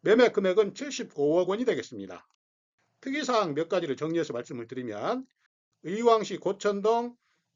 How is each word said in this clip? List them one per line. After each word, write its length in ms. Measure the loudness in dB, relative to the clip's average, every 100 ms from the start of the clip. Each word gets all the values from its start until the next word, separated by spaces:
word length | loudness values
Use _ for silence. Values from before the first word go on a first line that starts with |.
매매 280 | 4 6 6
금액은 440 | 4 2 2 2
칠십오억 760 | 0 -10 -8 -8 -2 2 2 2
원이 160 | 0 0
되겠습니다. 600 | -2 -4 -12 -14 -14 _ _ _ _ _ _ _ _
특이사항 520 | -8 -6 0 0 0
몇 160 | -2 -2
가지를 260 | -2 -2 -4
정리해서 380 | -2 -2 -2
말씀을 340 | -6 -8 -12 -10
드리면 600 | -10 -8 -6 -4 -4 -6 _ _ _ _ _
의왕시 540 | -8 2 4 4 2 -4
고천동 800 | -4 -2 -2 0 2 0 -2 -12 _ _ _